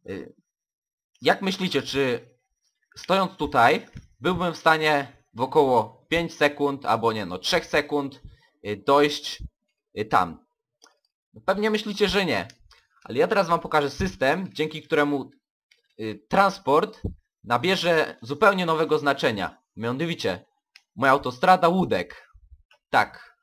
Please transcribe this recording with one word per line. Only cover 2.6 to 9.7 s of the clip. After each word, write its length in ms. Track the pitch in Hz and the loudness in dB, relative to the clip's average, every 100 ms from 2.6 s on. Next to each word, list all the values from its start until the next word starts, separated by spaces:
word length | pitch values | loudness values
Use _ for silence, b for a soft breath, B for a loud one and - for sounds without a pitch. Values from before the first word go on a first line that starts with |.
| _ _ _ - | _ _ _ -20
stojąc 380 | - 190 185 - | -2 0 0 -4
tutaj, 500 | 143 143 120 170 - - _ _ | -2 4 4 4 -4 -20 _ _
byłbym 340 | 139 180 180 | -2 0 -2
w 40 | 156 | 0
stanie 680 | 165 160 156 147 135 _ _ | 2 2 2 0 -2 _ _
w 80 | 113 | -6
około 640 | 131 160 139 123 110 - _ | 0 4 4 4 2 -8 _
pięć 240 | 160 165 | -2 -2
sekund, 520 | - 147 147 143 139 - | 0 0 2 -2 -2 -2
albo 280 | 113 113 | 0 0
nie, 120 | 110 92 | -2 -6
no, 120 | 92 | -8
trzech 280 | - 175 - | -2 -2 0
sekund, 560 | 156 147 147 139 - b b b b 101 | -2 -2 -4 -4 -10 b b b b -10
y, 160 | 104 - | -6 2
dojść, 560 | 143 147 147 - - - _ _ | 4 4 0 -10 -12 -14 _ _